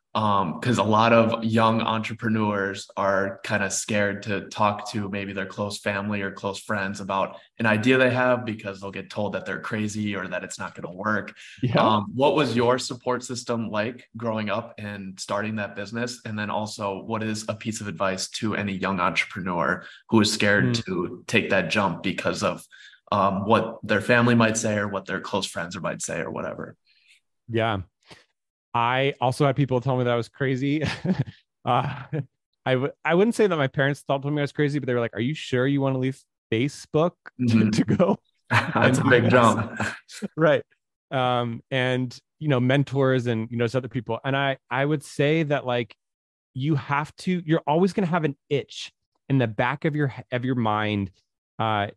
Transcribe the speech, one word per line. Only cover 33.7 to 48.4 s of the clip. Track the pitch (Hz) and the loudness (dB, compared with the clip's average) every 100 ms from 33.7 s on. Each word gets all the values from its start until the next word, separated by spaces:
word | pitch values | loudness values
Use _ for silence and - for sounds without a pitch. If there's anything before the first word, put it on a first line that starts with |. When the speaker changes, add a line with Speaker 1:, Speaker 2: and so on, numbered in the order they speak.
| - 139 143 | 2 0 0
Speaker 2:
thought, | - 139 | -2 -2
told | 143 | -2
me | 147 | -2
I | |
was | 143 | -2
crazy, | - 147 147 | 0 0 0
but | 127 | 0
they | 120 | 0
were | |
like, | 113 101 | 0 -2
"Are | |
you | 120 156 | -2 -4
sure | - 123 135 | -2 0 2
you | 143 | 2
wanna | 135 131 | 0 0
leave | 131 131 _ _ - | -2 -4 _ _ -4
Facebook | 113 139 - - 151 175 - - - | 0 0 -4 -2 0 0 -2 -12 -2
to, | 120 110 | 4 4
Speaker 1:
Mm-hmm. | 110 | 4
Speaker 2:
to | 107 | 2
go?" | - - 185 - _ | 2 4 4 2 _
Speaker 1:
<laughs> | _ - | _ 0
That's | 113 - 110 127 127 | 0 2 4 4 4
a | |
Speaker 2:
And | 135 | 6
Speaker 1:
big | 120 | 6
Speaker 2:
I | 113 | 8
was | |
Speaker 1:
jump. | 123 113 101 98 - 107 - - | 8 6 4 0 -4 -6 -8 -14
Speaker 2:
<laughs> | - 202 - | -12 -8 2
Right. | 156 135 - _ _ _ - | 4 4 0 _ _ _ -6
Um, | 135 127 123 120 117 - | -2 2 2 -2 -6 -4
and, | 135 127 127 127 - _ - | 0 0 0 -2 -6 _ -6
you | 151 | 0
know, | 123 | 2
mentors | 127 143 139 139 131 131 120 | 4 4 2 2 2 2 0
and, | 113 117 | -2 -2
you | 120 | -2
know, | |
there's | 120 131 | 0 0
other | 123 | -4
people. | 127 113 113 139 | -6 -6 -6 -2
And | 135 | 0
I, | 139 135 - | 0 -2 -4
I | 127 | -2
would | 143 151 | 0 -2
say | - - 143 160 | -4 0 2 2
that, | 147 139 123 | 0 -2 0
like, | 120 117 - _ _ _ _ _ 127 | -2 -4 -10 _ _ _ _ _ -4
you | 143 | 0
have | 143 - 143 156 - | 0 0 -2 -2 -6
to, | - 180 156 | -2 -2 0
you're | 160 - | 0 2
always | 160 190 | 2 2
gonna | 196 180 | 2 0
have | 175 | 0
an | 156 139 | 0 -4